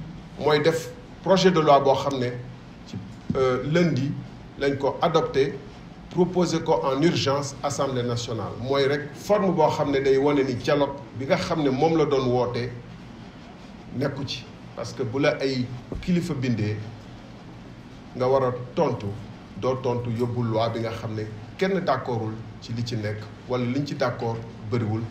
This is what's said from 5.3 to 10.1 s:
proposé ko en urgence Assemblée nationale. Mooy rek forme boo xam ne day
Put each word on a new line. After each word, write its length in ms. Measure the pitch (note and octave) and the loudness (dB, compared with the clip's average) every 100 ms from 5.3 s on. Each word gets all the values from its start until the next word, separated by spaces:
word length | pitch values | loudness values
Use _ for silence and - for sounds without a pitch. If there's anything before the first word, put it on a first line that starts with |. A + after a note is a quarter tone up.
| C3+ D3 - - - - - - | 2 0 -2 -12 -16 -18 -18 -4
proposé 500 | E3+ F3+ F3+ E3 D#3+ | 0 2 2 0 0
ko 200 | - D3 C#3 | 2 2 2
en 160 | C3+ | 2
urgence 540 | E3 C#3 C3+ C#3 C#3 - | 2 2 2 0 -2 -4
Assemblée 400 | C#3+ D3 C3+ B2 | -4 -2 -2 0
nationale. 500 | A#2+ A2+ - A2 F#2 G#2 | -2 -2 -4 -6 -6 -6
Mooy 240 | B2+ C#3 C3+ | 0 2 4
rek 220 | D3 - - | 2 -4 -6
forme 360 | - G3+ F#3+ | 2 4 4
boo 160 | D#3 D3 | 6 4
xam 220 | D#3 C#3+ | 4 2
ne 80 | C#3 | 4
day 180 | C3+ | 4